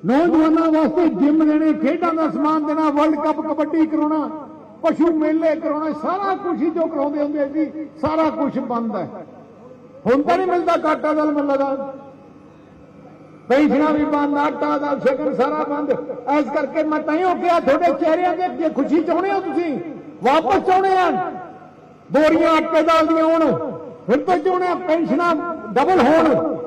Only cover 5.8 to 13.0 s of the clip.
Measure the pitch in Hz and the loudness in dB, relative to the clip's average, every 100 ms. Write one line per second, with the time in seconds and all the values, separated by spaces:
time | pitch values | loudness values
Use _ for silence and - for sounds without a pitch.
5.8 | 311 - 269 370 392 370 349 311 311 330 | -4 -4 -4 -4 -2 -4 -4 -2 -2 -2
6.8 | 330 320 285 294 285 294 277 294 294 - | -2 -2 -4 -2 -4 -2 -4 -2 -4 -6
7.8 | 302 - 302 320 320 320 277 254 233 233 | -14 -6 -4 0 0 0 -4 -4 -4 -4
8.8 | 226 202 160 196 165 - - - - - | -4 -6 -8 -12 -18 -20 -20 -20 -20 -20
9.8 | - - 202 269 302 349 370 359 339 339 | -20 -6 0 0 2 0 0 0 0 0
10.8 | 320 285 302 302 302 294 285 269 277 269 | 0 -2 0 0 0 0 0 0 0 -4
11.8 | 269 269 - - - - - - - - | -8 -12 -18 -20 -20 -20 -20 -20 -20 -20
12.8 | - - | -20 -20